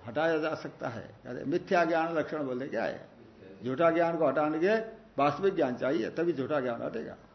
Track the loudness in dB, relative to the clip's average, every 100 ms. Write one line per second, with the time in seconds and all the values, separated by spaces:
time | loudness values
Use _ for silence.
0 | -6 0 2 2 0 -2 -6 -8 -8 -8
1 | -12 -16 -12 -8 -2 -2 2 4 4 2
2 | 2 0 -2 -4 -4 -4 -4 -2 -2 -4
3 | -12 -20 -20 -20 -20 -10 -4 2 4 6
4 | 2 4 2 2 0 2 2 2 -2 -10
5 | -10 0 0 2 0 2 0 0 0 0
6 | -2 -2 -2 0 -2 -2 -2 -4 -6 -6
7 | -8 -12 -18